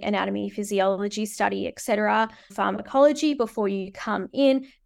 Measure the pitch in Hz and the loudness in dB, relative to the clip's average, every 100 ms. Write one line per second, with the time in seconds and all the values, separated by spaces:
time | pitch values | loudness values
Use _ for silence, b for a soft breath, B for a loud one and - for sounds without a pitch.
0 | 208 196 196 202 202 214 202 196 190 190 | -2 0 0 -2 -6 -6 -4 2 2 2
1 | 202 214 214 - 202 196 196 - - 208 | -2 -4 -6 -2 -2 -2 -6 -8 -2 0
2 | 208 214 220 B B - 196 202 - 269 | 2 2 0 B B -4 -2 -2 -2 4
3 | 294 294 302 285 226 - 202 196 190 - | 6 6 0 0 -2 -2 -2 -2 -6 -10
4 | - 202 185 - 277 262 269 B | -6 -4 -4 2 4 4 -2 B